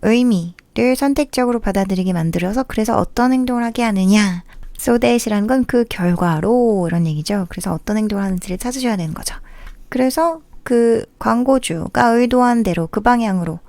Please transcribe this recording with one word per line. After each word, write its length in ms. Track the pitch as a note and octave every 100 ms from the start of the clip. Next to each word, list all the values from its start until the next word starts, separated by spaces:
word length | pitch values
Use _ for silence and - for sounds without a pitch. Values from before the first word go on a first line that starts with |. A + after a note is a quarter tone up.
의미를 920 | G#3 A#3+ B3 F#3+ E3+ - _ - B3 B3+
선택적으로 640 | C#4 C#4 C#4+ - B3 A#3
받아들이게 540 | G3+ G3 G3 F#3 F#3
만들어서 500 | F3 E3 E3+ F3+ A#3
그래서 340 | B3+ - A3 G#3+
어떤 360 | - - B3
행동을 300 | C4 B3+ A#3+
하게 200 | A#3 A#3
하느냐. 600 | A#3 F#3+ F#3+ G#3 G3+ F3 - - - -
So 200 | - A#3+
that이라는 480 | A#3+ A#3+ A3+ G#3 G#3+
건 180 | C4 B3
그 200 | A#3+ A3+
결과로 1000 | - F3 F3 F3 D#3 F#3 B3 A#3 G3+ E3+
이런 180 | E3+ E3
얘기죠. 420 | D3+ D#3 G#3 F3
그래서 240 | - F#3+
어떤 240 | E3+ - G#3+
행동을 260 | G#3+ G3
하는지를 340 | G3 F3+ - F#3
찾으셔야 380 | B3 C4 B3 G3+
되는 180 | D#3+
거죠. 220 | - - - - - - - -
그래서 520 | B3 C4 D4 E4 D#4+ - -
그 400 | - A#3+ A#3 A3+ - -
광고주가 920 | A3 A#3 B3+ C4 - E3 E3 - A#3
의도한 520 | A#3 B3 B3+ B3 A#3
대로 240 | G#3 E3+ D#3+
그 140 | -
방향으로 580 | A#3+ A#3+ A3 F#3 E3 D#3+